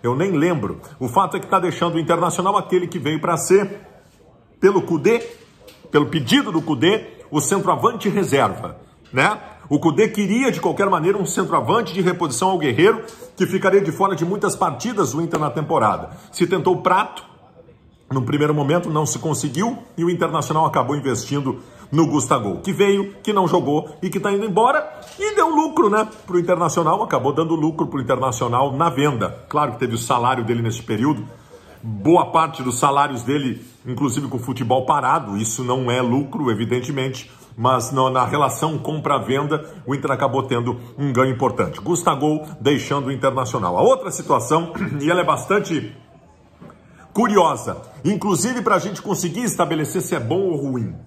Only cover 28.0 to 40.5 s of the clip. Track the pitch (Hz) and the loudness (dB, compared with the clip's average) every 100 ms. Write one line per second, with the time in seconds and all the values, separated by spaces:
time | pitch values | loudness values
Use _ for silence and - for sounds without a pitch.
28 | 120 127 131 120 123 120 143 131 165 131 | -2 0 0 -2 -2 0 0 2 0 2
29 | 147 123 95 - - 151 147 113 123 113 | 0 0 -4 -6 -6 -2 -2 -2 -4 -4
30 | - 127 120 120 117 120 113 107 - 107 | 0 0 2 0 0 -2 -2 -4 -4 -2
31 | 131 127 - - - - - - 113 104 | 0 -2 -6 -16 -20 -20 -20 -14 -10 -2
32 | 101 175 151 170 160 - 127 120 147 139 | 4 4 4 2 0 -2 -6 0 2 4
33 | 143 123 120 143 135 104 - - - 120 | 2 0 -2 -2 -2 -6 -12 -16 -10 -2
34 | 139 120 139 127 117 120 120 127 131 147 | -2 -2 -6 -6 -6 -6 0 0 2 0
35 | 127 160 113 101 110 - 123 131 127 123 | 2 0 0 -4 -4 -4 -2 -2 0 0
36 | 123 131 143 - 131 104 117 123 123 139 | 2 0 0 -2 -2 0 0 -2 -2 -4
37 | 131 131 - - - - 120 127 117 135 | -4 -6 -14 -20 -20 -2 2 2 0 0
38 | 131 131 127 147 135 - 156 156 - 156 | 2 2 0 2 0 0 -2 -2 -4 -4
39 | 143 139 101 135 147 151 - - 117 139 | 0 -2 0 -2 0 -4 -4 -14 -6 -4
40 | 147 135 135 131 127 | -2 0 0 0 0